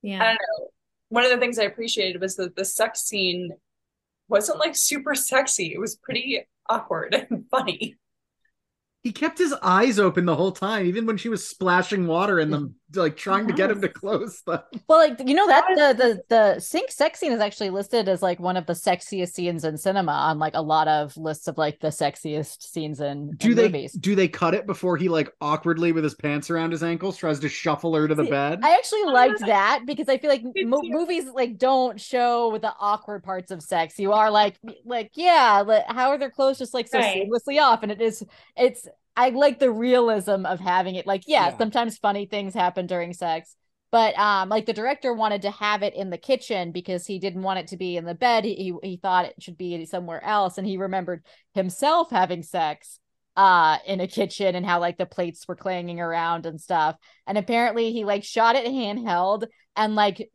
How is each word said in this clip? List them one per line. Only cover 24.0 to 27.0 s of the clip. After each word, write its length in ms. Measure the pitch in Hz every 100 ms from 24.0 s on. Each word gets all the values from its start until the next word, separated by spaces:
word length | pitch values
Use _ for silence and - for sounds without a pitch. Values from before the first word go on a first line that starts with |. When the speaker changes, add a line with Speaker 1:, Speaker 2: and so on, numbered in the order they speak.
| 175 190
Speaker 3:
they 120 | 185
cut 260 | - 170
it 120 | 196 -
before 320 | 156 180 160
he, 100 | 180
like, 260 | 160 143 -
awkwardly 540 | 147 156 170 160 170
with 100 | 160
his 120 | 151 -
pants 340 | 151 147 147
around 220 | 170 165
his 120 | 165
ankles 320 | 165 165